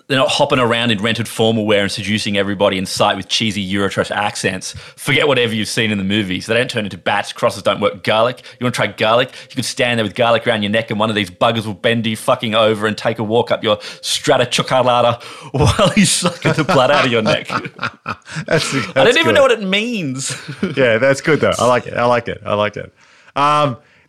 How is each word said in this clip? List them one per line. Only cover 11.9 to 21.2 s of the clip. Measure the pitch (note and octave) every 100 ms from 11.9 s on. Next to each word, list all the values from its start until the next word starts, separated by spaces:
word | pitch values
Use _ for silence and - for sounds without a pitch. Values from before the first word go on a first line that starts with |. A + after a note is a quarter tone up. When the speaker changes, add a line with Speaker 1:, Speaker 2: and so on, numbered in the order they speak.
| A#2 A2+
Speaker 1:
you | A2
fucking | - B2 A#2+
over | G#2+ A2 A2 G#2+
and | G#2
take | A#2+ A2+
a |
walk | G#2+ A#2 A2+
up | G#2+
your | A2 G#2
stratocularata | - - - - - C3 A#2+ - B2+ C3+ B2 A#2+ A#2+ A#2
<laughs> | - - D3
while | C#3+ D3 - G3
he's | - F#3+
sucking | - F3 - -
the | D#3
blood | C#3+ C3+ B2+
out | C#3+ C3+
of |
your | A#2
neck. | A2 - -
Speaker 2:
<laughs> | A2+ - - A2+ - - - - D#3+ -
That's, | D#3+ -
that's | C#3 - -
Speaker 1:
I |
don't | E3+
even | C4+
Speaker 2:
good. | E4
Speaker 1:
know | -
what | C4+
it | A3+
means. | F#3+ G3+ A3+ A#3 D3+ C3 - C3+ - C3+
<laughs> | F#3+ C3+
Speaker 2:
Yeah, | B2 A2
that's | C3+ C#3